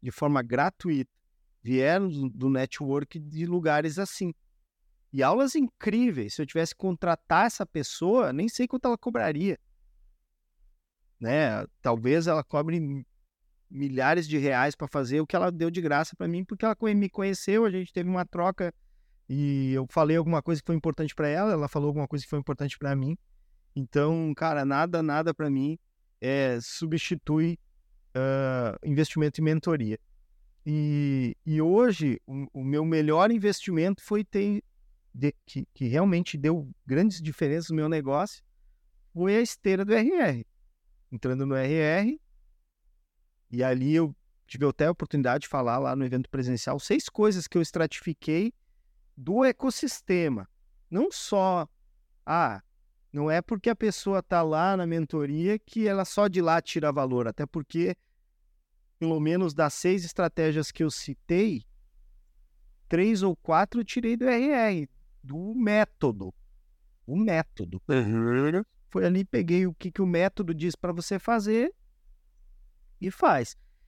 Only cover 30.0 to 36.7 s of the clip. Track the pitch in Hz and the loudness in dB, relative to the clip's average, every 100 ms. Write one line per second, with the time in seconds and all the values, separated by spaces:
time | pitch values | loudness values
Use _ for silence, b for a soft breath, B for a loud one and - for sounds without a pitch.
30 | _ _ _ _ _ _ 151 151 151 147 | _ _ _ _ _ _ -4 -2 0 0
31 | 143 135 120 - 156 156 160 202 247 180 | 0 0 -2 -4 -2 0 4 4 4 2
32 | 151 117 - 135 139 139 131 147 160 160 | 0 -2 -6 -10 -10 -8 -2 0 2 2
33 | 151 156 208 233 202 190 - 165 180 196 | 4 4 4 4 0 -2 -2 0 0 -2
34 | - 208 208 202 202 208 - _ _ _ | -2 -4 -2 -2 0 -2 -6 _ _ _
35 | _ 123 143 - _ 135 - - 123 135 | _ -2 -2 -2 _ -10 -10 -6 -2 2
36 | 196 175 180 147 147 165 135 | 4 2 -2 -2 0 0 -4